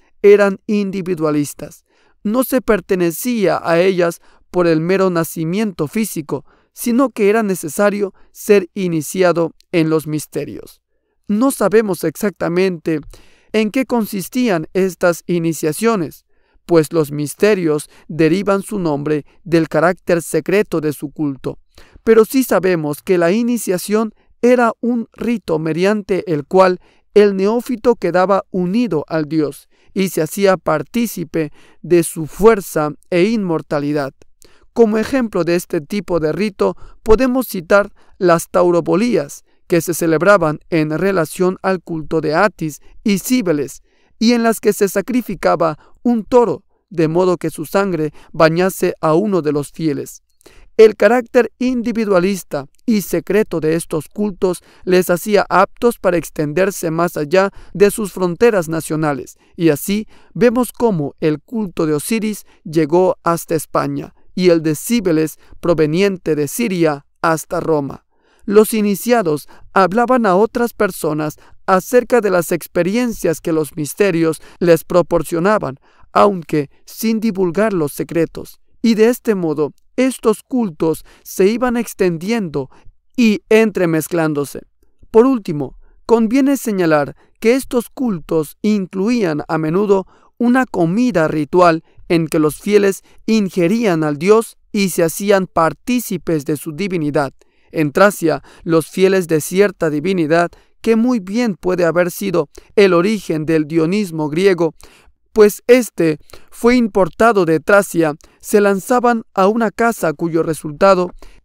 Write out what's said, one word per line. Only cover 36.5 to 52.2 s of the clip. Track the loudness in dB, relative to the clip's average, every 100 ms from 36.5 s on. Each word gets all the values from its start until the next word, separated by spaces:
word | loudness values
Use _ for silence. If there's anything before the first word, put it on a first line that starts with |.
| -2 -2 -2 -10 -4
podemos | 2 4 4 -2 -4
citar | -6 2 2 2 -6 -20 -2
las | 2 2 2
taurobolías, | 0 2 2 0 0 0 -2 -4 -12 _ _ -2
que | -2
se | 0
celebraban | -2 0 2 4 4 2 -4 -4
en | -2 -2
relación | -2 -2 0 -2 -2 -2 -2
al | -2 -4
culto | -6 -10 -4 -4
de | 0
Atis | 2 0 0 -10 -10 -18 -6
y | -2 -2
Cíbeles, | 0 -2 0 -2 -4 -10 _ _ _ -2
y | 0
en | 2
las | 2 0
que | 0
se | 0 0
sacrificaba | -2 -4 -4 -4 -4 -2 0 -2 -4 _ -6
un | -2 -2
toro, | 2 2 2 -2 _ _ _
de | -2 0
modo | 2 0 0
que | -4
su | -8 -4
sangre | -2 -2 -2 -6 -8 -8
bañase | 2 2 4 0 0 -4 -2
a | 0
uno | 0 2 0
de | 0
los | -2 -4
fieles. | -6 -4 -4 -8 -16 _ _ -20 -20 -2 6
El | 6
carácter | 6 2 2 0 0 0 -2
individualista | -4 -2 -2 -2 0 2